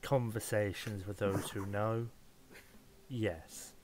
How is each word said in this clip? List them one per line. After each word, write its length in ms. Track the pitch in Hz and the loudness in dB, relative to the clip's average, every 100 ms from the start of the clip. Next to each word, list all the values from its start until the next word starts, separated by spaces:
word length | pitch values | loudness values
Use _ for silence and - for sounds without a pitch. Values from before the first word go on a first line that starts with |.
conversations 1040 | - 139 120 110 - 107 104 92 - 104 | 4 2 4 -2 0 2 2 0 -4 -4
with 120 | 92 101 | -4 0
those 320 | 101 98 - | 2 2 0
who 160 | 104 | -4
know, 420 | 98 101 110 113 117 - - - - - - - - - - | -2 0 2 2 -2 -8 -20 -20 -20 -20 -20 -20 -20 -20 -8
yes. 680 | 127 107 82 - - - - | 0 0 0 -8 -14 -14 -16